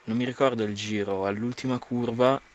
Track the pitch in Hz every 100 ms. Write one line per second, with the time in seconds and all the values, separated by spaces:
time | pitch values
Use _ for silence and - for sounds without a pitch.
0 | - 113 123 123 139 120 107 101 107 107
1 | 101 95 98 101 120 123 127 123 - 123
2 | 120 117 127 135 -